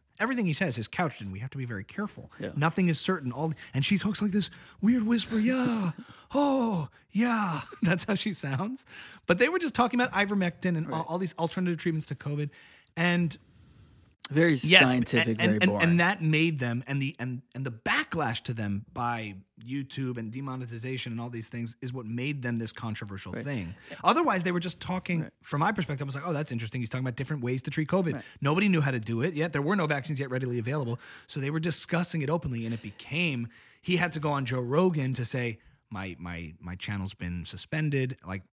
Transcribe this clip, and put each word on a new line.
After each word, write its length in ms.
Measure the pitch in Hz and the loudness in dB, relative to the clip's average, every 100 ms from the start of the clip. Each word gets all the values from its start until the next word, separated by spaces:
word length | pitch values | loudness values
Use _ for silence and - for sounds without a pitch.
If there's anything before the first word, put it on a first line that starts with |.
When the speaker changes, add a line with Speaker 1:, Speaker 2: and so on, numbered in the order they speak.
| _ - | _ -4
Speaker 1:
everything 280 | 226 247 190 | -2 0 0
he 60 | |
says 260 | 147 185 120 | 0 0 -2
is 80 | 110 | -4
couched 340 | - 170 - | -2 -2 -4
in, 100 | 101 | -8
"We 80 | 95 | -8
have 120 | 127 | -8
to 60 | 139 | -8
be 60 | 123 | -6
very 180 | 107 | -8
careful. 480 | - - 208 - - - | -8 -8 -8 -8 -18 -10
Speaker 2:
Yeah. 140 | - - | -8 0
Speaker 1:
Nothing 320 | 156 180 180 | 0 4 2
is 100 | 156 | 2
certain." 320 | - 185 131 | 0 0 -2
All, 220 | 123 160 156 - - | -4 -4 -4 -4 -2
and 100 | 139 | 2
she 140 | 202 | 2
talks 200 | 208 - | 2 0
like 120 | 208 | 0
this 180 | 202 - - - - | 2 0 -4 -20 0
weird 220 | 196 247 | 4 4
whisper, 340 | 214 233 - 226 | 4 2 2 2
"Yeah, 540 | 220 262 247 226 185 - - | 2 2 2 2 0 -4 -10
<laughs> 220 | - - | -20 -4
oh, 560 | 277 285 269 233 185 143 - _ | 2 2 4 2 0 -2 -8 _
yeah." 500 | 196 240 226 202 151 - | 0 2 2 0 -2 -6
<laughs> 100 | - | -2
That's 220 | 175 175 - | 2 2 2
how 100 | 202 | -2
she 180 | - | -2
sounds. 520 | 175 143 131 202 262 - - - - - | -4 -4 -2 -2 -6 -12 -16 -18 -8 0
But 100 | 185 | 4
they 100 | 285 | 4
were 100 | 359 | 4
just 160 | 330 - | 2 4
talking 260 | 240 240 | 4 4
about 100 | 247 | 2
ivermectin 600 | 190 202 202 180 170 185 165 | 2 2 2 2 0 0 0
and 100 | 165 | 0
all, 80 | 160 | -2
Speaker 2:
Right. 60 | 160 | -2
Speaker 1:
all 100 | 175 | -2
these 160 | 185 - | -2 0
alternative 400 | 165 - 180 165 | -2 0 0 0
treatments 280 | 175 160 143 | 0 -2 -4
to 80 | 143 | -8
covid. 340 | 147 147 147 - - - _ - | -4 -4 -4 -8 -20 -20 _ 0
And 400 | 175 175 170 - - - - - - - _ _ - | 2 4 2 -2 -14 -20 -20 -20 -20 -20 _ _ 0
Speaker 2:
Very 240 | 143 170 | 4 6
Speaker 1:
yes, 380 | 143 143 185 131 | 6 8 8 8
Speaker 2:
scientific, 360 | 127 117 120 110 | 6 4 2 2
Speaker 1:
and, 140 | 110 | 4
and, 80 | 180 | 2
Speaker 2:
very 100 | 208 | 4
Speaker 1:
and, 80 | 185 | 4
Speaker 2:
boring. 180 | 202 170 | 4 4
Speaker 1:
and 100 | 170 | 6
that 220 | 175 202 | 4 4
made 380 | 160 156 165 151 | 2 4 4 2
them, 240 | 123 120 131 | 0 -2 -2
and 140 | 139 | -2
the, 140 | 139 - | -2 -4
and, 240 | 127 123 - 127 | -6 -6 -10 -8
and 100 | 135 | -8
the 60 | |
backlash 720 | 110 - 247 311 165 135 113 | -6 -2 -2 0 -2 0 -2
to 100 | - | -4
them 320 | 113 104 101 - | -2 -2 -2 -4
by 400 | - 120 117 110 95 95 - 117 | -4 -4 -2 -6 -10 -16 -18 -8
YouTube 520 | 139 135 - 131 120 | -6 -6 -6 -4 -4
and 120 | 113 | -6
demonetization 800 | 123 139 131 123 117 127 131 123 | -8 -8 -8 -8 -8 -8 -6 -6
and 80 | 113 | -6
all 100 | 120 | -6
these 160 | 120 110 | -8 -8
things 260 | 120 117 - | -8 -8 -8
is 100 | 131 | -10
what 140 | 127 107 | -8 -6
made 380 | 117 131 147 | -4 -4 -4
them 140 | 123 117 | -2 -2
this 120 | 113 | -4
controversial 600 | - 117 107 104 95 95 | -6 -6 -6 -8 -10 -10
Speaker 2:
Right. 100 | - | -8
Speaker 1:
thing. 300 | 139 131 85 92 - - | -6 -4 -6 -8 -14 0
Otherwise, 400 | - 247 311 196 | 2 4 4 2
they 80 | 175 | 0
were 80 | 175 | 0
just 200 | 175 - | -2 -6
talking, 420 | - 185 - 175 | -6 -6 -2 -2
Speaker 2:
Right. 80 | - - | -4 -10
Speaker 1:
from 200 | - 147 | -4 2
my 100 | 170 | 2
perspective, 340 | 214 156 139 139 | 2 -2 -4 -4
I 20 | |
was 60 | 135 | -6
like, 100 | 170 | -2
"Oh, 60 | |
that's 180 | 147 151 | -2 -2
interesting. 300 | 117 113 127 | -4 -4 -4
He's 80 | 113 | -4
talking 120 | 131 | -2
about 120 | 131 120 | -2 -4
different 260 | 131 151 | -4 -4
ways 200 | 120 131 | -2 -2
to 80 | - | -2
treat 160 | 143 151 | -2 2
covid." 260 | 185 175 | 2 2
Speaker 2:
Right. 100 | 135 - - | -2 -8 -2
Speaker 1:
Nobody 260 | 139 165 208 | 2 4 6
knew 120 | 170 | 6
how 100 | 139 | 4
to 80 | 127 | 0
do 220 | 107 113 | -2 0
it 100 | 151 | 0
yet. 200 | 147 170 | 0 0
There 80 | 143 | 0
were 120 | 143 202 | 2 2
no 120 | 156 | 2
vaccines 320 | 143 131 139 | 0 -2 -4
yet 100 | 139 | -2
readily 300 | 127 127 120 | -2 -2 -2
available. 400 | 113 151 120 117 - - - | -2 -2 -2 -4 -8 -20 -12
So 140 | - | -6
they 100 | 135 | -4
were 100 | 160 | -2
discussing 600 | 165 - - 165 175 165 | 0 -2 0 0 0 -2
it 80 | 135 | 0
openly, 340 | 165 131 117 113 | 0 0 -4 -4
and 80 | 113 | -4
it 80 | |
became, 640 | 107 - - 147 175 127 117 - - _ | -8 -14 -6 -2 0 -2 -4 -10 -20 _
he 160 | - 180 | -2 0
had 140 | 175 | 0
to 60 | 160 | 0
go 100 | 147 | 0
on 140 | 143 127 | 0 0
Joe 160 | 127 | -2
Rogan 520 | 123 143 185 151 131 127 | 2 4 4 4 0 -2
to 100 | 117 | -2
say, 320 | 131 120 107 - _ _ | -2 -2 -4 -12 _ _
"My, 260 | 101 95 85 | -8 -8 -8
my, 340 | 87 85 82 85 | -8 -8 -10 -12
my 160 | 87 87 | -12 -10
channel's 400 | - 107 95 - | -6 -4 -6 -6
been 280 | 87 87 | -6 -6
suspended." 760 | 85 92 - 156 156 139 127 127 85 | -6 -12 -6 -2 0 0 -2 -4 -8
Like, 180 | 95 - | -8 -10